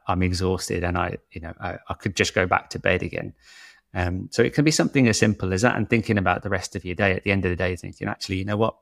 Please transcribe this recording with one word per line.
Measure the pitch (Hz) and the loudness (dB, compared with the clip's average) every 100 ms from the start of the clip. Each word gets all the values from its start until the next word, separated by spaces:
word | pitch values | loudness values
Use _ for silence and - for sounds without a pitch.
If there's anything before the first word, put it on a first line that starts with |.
| - | -2
I'm | 90 | 0
exhausted | 92 90 92 92 - 87 | 2 2 0 -2 -2 -4
and | 87 90 | -2 -2
I, | 87 - _ | -2 -6 _
you | - | -14
know, | 80 - | -14 -10
I, | 95 - - | -10 -10 -10
I | |
could | 98 - | -8 -4
just | - 98 | 0 0
go | - 92 | 2 2
back | - - | 0 -2
to | - | -2
bed | - 90 | 0 0
again?" | 87 - - - _ - - - _ | 0 -6 -8 -12 _ -20 -20 -20 _
Um, | 95 90 92 98 | -4 -2 -2 -4
so | - | 0
it | 123 | 2
can | - 147 | 2 2
be | |
something | 151 240 139 123 | 2 2 4 4
as | 107 | 6
simple | 110 104 92 | 4 2 0
as | 92 | 2
that, | 120 - | 2 2
and | 104 | 2
thinking | 117 104 104 | 0 2 2
about | 90 90 | 2 0
the | 98 | 0
rest | 92 - 98 | -4 -4 -8
of | |
your | 90 | -6
day | 90 101 | 0 0
at | 95 | 2
the | - | 0
end | 98 95 | 0 2
of | |
the | 87 | 0
day, | 92 | -2
thinking, | 90 95 92 104 | -4 -8 -8 -8
"Actually, | - - 95 | -6 -4 -4
you | |
know | 95 104 | -2 0
what? | 113 - | 0 -2